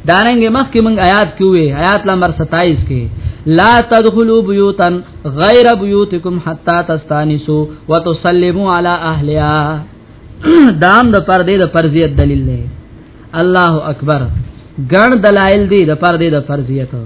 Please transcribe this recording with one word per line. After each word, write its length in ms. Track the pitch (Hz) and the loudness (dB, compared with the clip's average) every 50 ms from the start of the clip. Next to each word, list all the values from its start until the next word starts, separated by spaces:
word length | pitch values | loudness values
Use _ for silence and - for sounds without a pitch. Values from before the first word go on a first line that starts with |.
دارنګه 480 | - 147 170 185 214 233 247 240 226 226 | -2 0 0 2 2 2 2 2 2 0
مخکې 300 | 220 262 269 - - 233 | 0 0 -2 0 0 0
مونږ 160 | 220 226 220 202 | 2 2 0 2
آیات 300 | 185 180 196 208 208 160 | 2 2 2 2 0 -2
کې 140 | - - 196 | -2 0 0
وی، 200 | 190 185 175 156 143 | 2 2 2 2 0
آیات 300 | 139 143 165 185 202 202 208 | -2 -2 0 0 0 0 0
نمبر 240 | 196 190 180 175 175 | -2 -2 0 0 -2
ستائیس 480 | 156 151 156 156 165 170 180 180 156 - | -2 -4 -4 -4 -2 0 0 0 0 0
کې، 220 | - - 135 123 117 110 - - - - - - - | -2 -4 -4 -4 -4 -6 -8 -8 -8 -8 -10 -6 -2
لا 280 | 156 160 165 190 226 240 240 | 0 2 2 4 4 4 2
تدخلوا 600 | 233 233 233 226 220 226 190 226 233 220 226 226 | 2 2 0 2 2 2 2 2 2 2 2 0
بیوتا 480 | 202 190 202 202 202 202 196 196 180 175 180 180 - - - - - 147 | 0 0 0 0 0 0 0 0 0 0 -2 -4 -8 -12 -20 -12 -10 -10
غیر 360 | 131 147 170 202 233 247 240 240 233 | -4 0 2 4 6 6 6 4 2
بیوتکم 640 | 196 196 202 202 202 202 202 185 175 165 185 180 175 | 0 0 0 0 0 0 0 -4 -6 -6 -6 -6 -6
حتی 380 | - 165 165 156 - 175 170 175 170 | -6 -8 -10 -6 -4 -2 -2 -2 -2
تستانسوا 800 | 165 160 156 - - 151 147 151 156 151 147 151 151 151 151 151 151 151 - - | -2 -4 -6 -4 -4 -4 -2 0 -2 -2 -2 -2 -2 -2 -2 -2 -4 -8 -16 -4
وتسلموا 840 | - 156 170 165 175 160 - - 175 175 180 175 180 170 190 202 190 | -2 -2 -2 0 -2 -6 -2 -2 0 0 2 0 0 -2 -2 -2 -2
علی 260 | 180 175 175 175 175 170 | -2 -2 0 -2 -2 -2
اهلها. 800 | 165 165 160 151 147 147 151 156 151 151 151 156 147 147 156 151 156 - - - - - - - - - - - | -4 -4 -4 -4 -4 -2 -2 -2 0 0 0 0 -2 -2 -6 -8 -10 -14 -20 -20 -20 -20 -20 -20 -20 -20 -18 -4
<clears throat> 440 | - 311 330 339 285 247 185 151 170 | 0 2 4 6 6 4 4 2 2
دام 220 | 180 202 233 247 240 | 4 4 4 4 4
د 60 | 208 196 | 2 0
پردې 360 | 156 - 185 185 175 175 202 | 2 0 0 0 2 0 0
د 80 | 196 185 156 | 0 0 0
فرضیت 400 | - 165 160 156 143 165 165 151 139 | 0 0 0 2 2 0 0 0 0
دلیل 240 | 143 143 143 143 135 135 | 0 0 0 0 -2 -2
دی. 160 | 131 127 120 - 123 - - - - - - - - - - - - | -4 -4 -6 -8 -10 -12 -16 -20 -20 -20 -20 -20 -20 -20 -20 -20 -10
الله 420 | - 165 170 180 185 185 180 170 160 156 143 | -4 -2 0 2 2 2 2 2 0 -2 -4
اکبر. 380 | 156 143 - 139 147 151 139 127 - - - - - - - - - - - 135 | -6 -8 -6 -2 -2 -2 -2 -2 -4 -4 -6 -6 -8 -14 -20 -20 -16 -10 -10 -4
ګڼ 240 | 123 170 190 220 247 254 | 0 2 2 4 4 2
دلایل 480 | 226 190 208 202 196 190 190 196 202 202 | 2 4 4 2 4 2 2 2 2 2
دی 160 | 180 202 202 175 | 2 2 2 2
د 100 | 151 151 | 2 0
پردې 340 | 151 - 175 170 160 165 165 | 0 0 0 0 0 0 0
د 160 | 151 143 131 | 0 -2 -4
فرضیت. 480 | - 143 143 131 123 135 139 127 127 - 120 113 | -4 -6 -6 -4 -4 -6 -6 -6 -8 -10 -12 -12